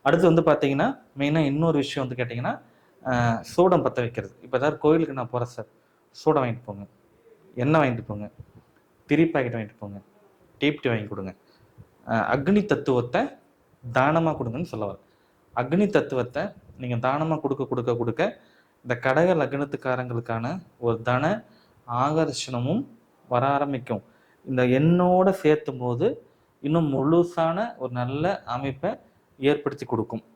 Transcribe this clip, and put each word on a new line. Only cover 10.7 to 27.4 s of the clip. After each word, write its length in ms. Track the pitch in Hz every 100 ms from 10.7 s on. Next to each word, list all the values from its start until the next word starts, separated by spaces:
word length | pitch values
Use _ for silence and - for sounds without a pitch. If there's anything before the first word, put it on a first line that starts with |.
| 151 131
வாங்கி 180 | 113 101
கொடுங்க. 280 | 98 95 - _ _ _ _ - _ -
ஆ, 280 | 113 - 131
அக்னி 300 | 139 208 202
தத்துவத்தை 560 | - - 123 120 190 277 - _ _ _ _ 120
தானமா 440 | 127 135 165 165 151
கொடுங்கன்னு 220 | 120 123
சொல்ல 220 | - 110 104
வரேன். 180 | 95 _ _ _ _ _ 117
அக்னி 340 | 127 170 208
தத்துவத்தை 540 | 165 - 131 120 143 196 - - -
நீங்க 300 | 127 117 127
தானமா 320 | 143 160 156
கொடுக்க, 260 | 139 139 131
கொடுக்க, 300 | 123 117 117
கொடுக்க, 440 | 120 110 202 - _ _ _ _
இந்த 180 | 123 123
கடக 320 | 135 139 180
லக்னத்துக்காரங்களுக்கான 1300 | 170 131 139 143 139 131 127 123 117 117 113 120 180 - _
ஒரு 220 | 120 117
தன 420 | 117 127 151 214 - _ _ _ -
ஆகர்ஷணமும் 1000 | 120 139 156 151 131 - 123 127 208 285 - _ _ _
வர 180 | 123 135
ஆரம்பிக்கும். 560 | 143 143 131 123 107 _ _ _ _ -
இந்த 200 | 127 127
எண்ணோட 640 | 127 160 175 180 180 190
சேர்த்தும் 480 | 190 151 151 147 127
போது 480 | 123 120 202 - _ _ _ _
இன்னும் 320 | 143 165 156
முழுசான 840 | 135 135 170 170 -